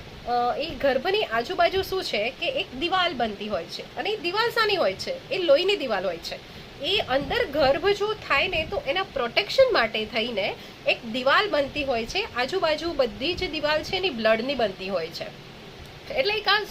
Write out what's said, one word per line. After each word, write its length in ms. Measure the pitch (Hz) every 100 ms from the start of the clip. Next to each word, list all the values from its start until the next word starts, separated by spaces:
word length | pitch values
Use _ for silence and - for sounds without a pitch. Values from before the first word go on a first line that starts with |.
| - - -
અ, 280 | 240 240 233
એ 80 | 311
ગર્ભની 580 | 269 285 262 339 403
આજુબાજુ 580 | 403 226 240 349 339 370
શું 220 | 370 381
છે 280 | - 220 220 -
કે 60 | 339
એક 200 | - - 247
દિવાલ 360 | 330 370 349
બનતી 340 | 269 233 196 208
હોય 160 | 190
છે. 180 | 170 - - -
અને 140 | 320
એ 60 | 427
દિવાલ 340 | 320 392 466
શાની 260 | 466 427 392
હોય 160 | 226
છે? 380 | 190 - 523 -
એ 80 | 403
લોહીની 380 | 349 277 359 403
દિવાલ 280 | 269 196
હોય 120 | 190 170
છે. 440 | - - - - - -
એ 140 | 285 403
અંદર 480 | - 262 277 440 427
ગર્ભ 420 | 277 269 302 359
જો 240 | 403 415
થાય 360 | 427 - 277 359
ને 180 | 349 320
તો 120 | 392 262
એના 160 | 349
પ્રોટેક્શન 680 | 381 - 240 240 403 - 523
માટે 320 | 349 226 220
થઈને 500 | 214 233 233 220 208 - - - -
એક 180 | 359 233
દિવાલ 380 | 233 254 330 415
બનતી 340 | 302 277 294
હોય 220 | 269 233 226
છે. 220 | 370 440 240
આજુબાજુ 560 | 262 359 330 311 339
બધી 420 | 294 247 208 277
જ 160 | 349 359
દિવાલ 320 | 311 294 302
છે 140 | 311 381
એની 140 | 370
બ્લડની 440 | 240 220 220 247
બનતી 340 | 269 220 185 185
હોય 180 | 190 165
છે. 440 | - - - - - - - - - -
એટલે 200 | - 381
એક 140 | 427 403
આ 140 | 415 403